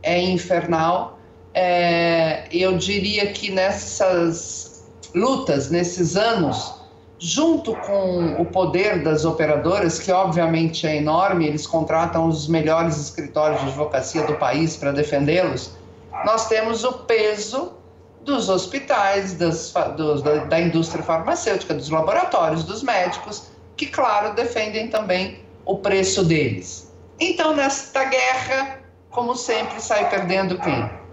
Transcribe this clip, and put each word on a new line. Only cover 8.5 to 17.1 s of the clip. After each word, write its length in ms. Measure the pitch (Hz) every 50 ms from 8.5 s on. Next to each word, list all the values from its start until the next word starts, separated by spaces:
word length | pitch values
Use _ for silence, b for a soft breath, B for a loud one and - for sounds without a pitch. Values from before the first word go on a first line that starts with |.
| - 185 185 160 143 180 202 208 190 170 143
das 200 | 160 156 147 156
operadoras, 760 | 165 151 - 156 147 151 139 127 165 190 202 180 160 - -
que 120 | - 190
obviamente 760 | 180 185 190 180 160 175 165 165 165 165 165 160 160 - -
é 80 | 156 156
enorme, 500 | 147 151 151 156 170 190 196 185 170 160
eles 220 | 151 147 151 -
contratam 600 | - - 160 156 - 165 160 170 165 - 165 165
os 200 | 165 156 147 143
melhores 500 | 151 170 165 151 156 160 165 170 165 151
escritórios 640 | - - - - - 151 139 - 151 151 156 143 131
de 60 | 135
advocacia 560 | 135 135 143 151 151 - 131 127 - - 160 147
do 100 | 151 147
país 420 | - 147 127 131 151 165 160 -
pra 160 | - 139 139
defendê-los, 880 | 139 139 147 - 147 139 143 143 165 185 180 151 127 127 - - - - - - - - - - - - -
nós 220 | 202 220 220 -
temos 360 | - 220 220 220 226 233 214 226
o 100 | 254 254
peso 800 | - - -